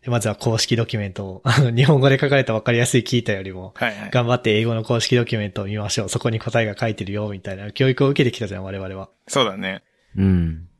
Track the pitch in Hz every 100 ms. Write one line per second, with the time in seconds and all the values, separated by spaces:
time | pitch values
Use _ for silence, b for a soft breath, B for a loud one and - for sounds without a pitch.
0 | - 120 107 101 127 110 - 113 113 110
1 | 101 92 95 92 131 131 127 117 139 143
2 | 135 135 143 139 127 110 120 117 120 127
3 | 113 120 113 98 95 92 92 - 120 104
4 | 104 127 120 123 113 107 113 113 110 117
5 | - 123 117 113 104 104 101 104 104 -
6 | 98 - 120 110 - 117 107 101 117 104
7 | 95 101 104 98 98 95 104 - 131 127
8 | 139 143 123 - 104 98 95 98 95 95
9 | 95 _ - 139 113 98 95 98 _ _
10 | _ 98 95 90 82 80 87